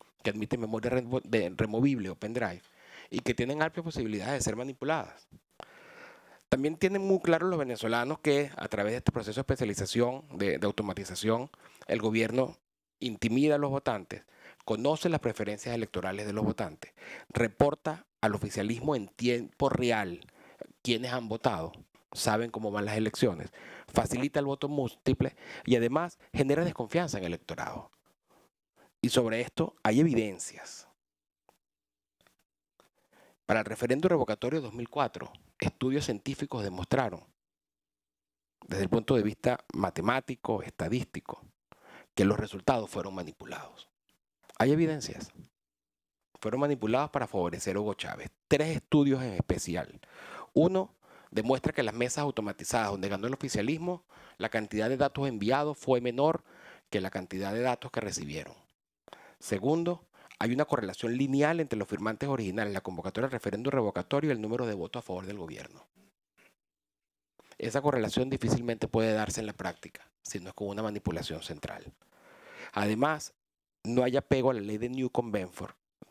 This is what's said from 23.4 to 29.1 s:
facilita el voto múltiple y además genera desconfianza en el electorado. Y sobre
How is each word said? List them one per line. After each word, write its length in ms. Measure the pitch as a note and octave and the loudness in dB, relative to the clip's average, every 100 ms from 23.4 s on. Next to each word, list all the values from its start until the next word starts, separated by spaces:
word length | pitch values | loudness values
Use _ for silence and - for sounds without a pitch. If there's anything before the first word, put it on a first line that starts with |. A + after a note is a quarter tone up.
| - - - - - | -10 -14 -18 -18 0
facilita 520 | - A2 A#2+ C#3+ D3 | 0 2 0 0 0
el 80 | C#3 | -2
voto 200 | C#3 C#3+ | -2 -2
múltiple 680 | D3 B2 - - B2+ C3+ - - - - | 0 -2 -2 0 2 0 -4 -18 -8 2
y 100 | B2 | 4
además 420 | A#2 D3 E3+ - - | 4 2 -2 -8 -6
genera 320 | - C#3 C#3+ F3 | 0 4 4 2
desconfianza 540 | D#3+ A2 E3 E3 G#2 | -2 -2 0 0 -2
en 60 | F2 | -4
el 80 | |
electorado. 580 | E2+ - E2 - - - _ _ _ _ _ _ _ _ _ _ - | -6 -6 -8 -6 -8 -14 _ _ _ _ _ _ _ _ _ _ -2
Y 60 | |
sobre 320 | A#2+ | 2